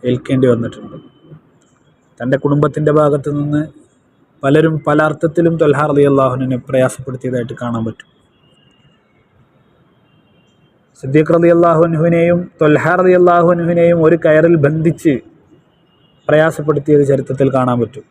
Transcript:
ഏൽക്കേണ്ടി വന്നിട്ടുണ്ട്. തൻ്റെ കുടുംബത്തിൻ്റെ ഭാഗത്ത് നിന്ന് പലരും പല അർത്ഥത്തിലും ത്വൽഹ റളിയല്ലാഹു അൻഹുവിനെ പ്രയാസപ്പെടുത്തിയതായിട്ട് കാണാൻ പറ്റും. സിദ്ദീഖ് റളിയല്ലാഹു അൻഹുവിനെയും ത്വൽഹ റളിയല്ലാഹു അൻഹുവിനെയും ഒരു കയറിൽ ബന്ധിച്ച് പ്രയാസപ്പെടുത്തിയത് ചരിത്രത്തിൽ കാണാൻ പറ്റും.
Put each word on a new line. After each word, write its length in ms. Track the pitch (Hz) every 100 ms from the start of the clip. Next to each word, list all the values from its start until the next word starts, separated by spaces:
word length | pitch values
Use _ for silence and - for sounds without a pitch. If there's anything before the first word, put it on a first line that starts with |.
ഏൽക്കേണ്ടി 440 | 127 127 - 135 131
വന്നിട്ടുണ്ട്. 440 | 120 117 - - - - _ _ - _ _ _ _ _ _ _ _
തൻ്റെ 160 | 120 135
കുടുംബത്തിൻ്റെ 480 | 143 143 147 139 151 151
ഭാഗത്ത് 300 | 151 143 139 147
നിന്ന് 260 | 147 147 156 - _ _ _ _ _ _
പലരും 320 | 139 147 160 156 139
പല 120 | 147 156
അർത്ഥത്തിലും 460 | 147 170 160 165 165
ത്വൽഹ 200 | 156 139 151
റളിയല്ലാഹു 420 | 143 143 139 135 127
അൻഹുവിനെ 220 | 131 127 -
പ്രയാസപ്പെടുത്തിയതായിട്ട് 880 | 131 127 - 131 127 131 123 117 120
കാണാൻ 200 | 120 117 110
പറ്റും. 220 | 107 - _ _ _ _ _ _ _ _ _ _ _ _ _ _ _ _ _ _ _ _ _ _ _ _ _ _ _ _ _
സിദ്ദീഖ് 340 | 135 143 156 170
റളിയല്ലാഹു 460 | 170 170 170 160 170
അൻഹുവിനെയും 500 | 160 165 170 170 175 175 _
ത്വൽഹ 240 | 156 151 156 180
റളിയല്ലാഹു 480 | 185 180 180 175 170
അൻഹുവിനെയും 440 | 175 165 170 170 170 160
ഒരു 100 | 165
കയറിൽ 300 | 165 156 165 170 143
ബന്ധിച്ച് 480 | 160 160 156 170 127 - _ _ _ _ _ _ _ _ _ -
പ്രയാസപ്പെടുത്തിയത് 760 | 151 156 156 151 147 139 147 143
ചരിത്രത്തിൽ 400 | 135 131 135 135 131
കാണാൻ 200 | 123 120
പറ്റും. 240 | 113 - -